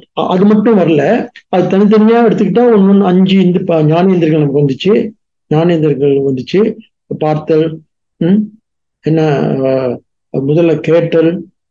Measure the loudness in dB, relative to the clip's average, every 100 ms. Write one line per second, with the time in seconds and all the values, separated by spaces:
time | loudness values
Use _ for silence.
0 | -14 -8 -4 0 2 2 2 2 2 0
1 | 0 -2 -4 -14 -6 -2 0 0 2 4
2 | 4 2 2 0 0 2 2 4 4 2
3 | 2 2 2 2 2 0 -2 0 2 2
4 | 2 0 0 0 0 0 -2 -2 0 0
5 | -2 -12 _ _ -4 0 0 0 0 0
6 | 0 0 -2 -4 -4 -2 -2 -4 -18 _
7 | -14 -6 -4 -4 -2 -2 -2 -6 _ _
8 | _ -6 0 0 -2 _ _ _ _ _
9 | -4 0 0 -2 -2 -2 -2 -2 -4 -8
10 | _ _ _ -6 -2 0 0 -2 0 0
11 | 0 0 0 -2 -12 _ _